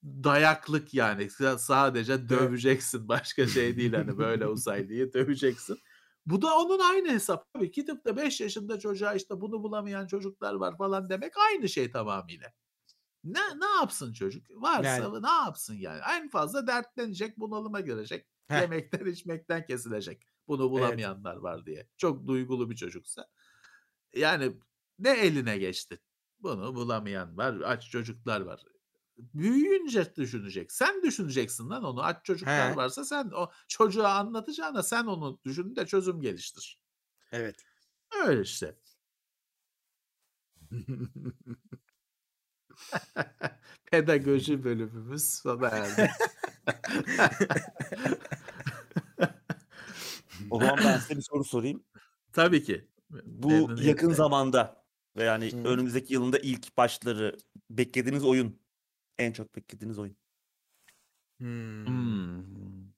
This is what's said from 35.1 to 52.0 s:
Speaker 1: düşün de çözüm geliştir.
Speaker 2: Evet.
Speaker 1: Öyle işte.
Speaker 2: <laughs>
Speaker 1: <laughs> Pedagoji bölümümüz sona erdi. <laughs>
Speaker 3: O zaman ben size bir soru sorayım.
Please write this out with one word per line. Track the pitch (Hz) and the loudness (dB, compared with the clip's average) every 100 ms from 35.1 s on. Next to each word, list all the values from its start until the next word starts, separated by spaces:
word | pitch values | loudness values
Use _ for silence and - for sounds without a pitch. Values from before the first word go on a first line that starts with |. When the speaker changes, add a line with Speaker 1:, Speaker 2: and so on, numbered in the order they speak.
| 185 147 - | -4 -6 -8
Speaker 1:
düşün | 131 139 185 247 | -8 -6 -6 -4
de | 185 | 0
çözüm | 196 185 175 | 0 0 -2
geliştir. | 135 90 - - - - _ _ _ _ _ | -4 -4 -10 -14 -18 -20 _ _ _ _ _
Speaker 2:
Evet. | 117 113 98 _ _ _ _ _ 427 | -8 -8 -10 _ _ _ _ _ -2
Speaker 1:
Öyle | 302 131 | 2 2
işte. | 95 - 82 - _ _ _ _ _ _ _ _ _ _ _ _ _ _ _ _ _ | 2 -6 -10 -12 _ _ _ _ _ _ _ _ _ _ _ _ _ _ _ _ _
Speaker 2:
<laughs> | _ 78 120 101 127 123 139 139 - - 117 _ 127 _ _ _ _ _ _ _ _ _ | _ -12 -12 -8 -8 -10 -10 -12 -12 -16 -18 _ -20 _ _ _ _ _ _ _ _ _
Speaker 1:
<laughs> | - - 262 - - - _ - - - - - | -20 -10 -10 -8 -8 -8 _ -8 -8 -20 -20 2
Pedagoji | 165 156 151 139 139 135 143 | 4 6 4 6 4 4 0
bölümümüz | 127 117 110 113 113 143 151 | 0 -2 -4 -8 -10 -4 -4
sona | - - 120 123 | -2 -2 0 2
erdi. | 110 104 208 208 - 453 - - - - | 2 0 4 4 4 -2 -2 -10 -6 -4
<laughs> | - - 294 - - 214 - 202 135 - - 156 196 262 - - - - - - - - - - - - - _ - _ - - - - - _ 90 104 | -4 -2 -4 -2 4 4 4 0 0 -4 -12 -10 -4 -2 -2 -6 -12 -12 -12 -12 -12 -6 -6 -6 -2 -2 -2 _ -10 _ -20 -16 -14 -12 -14 _ -14 -4
Speaker 3:
O | 113 | 2
zaman | 131 139 | 4 6
ben | 214 127 | 6 4
size | 131 143 | 2 -6
bir | |
soru | - 143 | -4 -2
sorayım. | 135 123 120 147 _ - | 0 0 0 -4 _ -20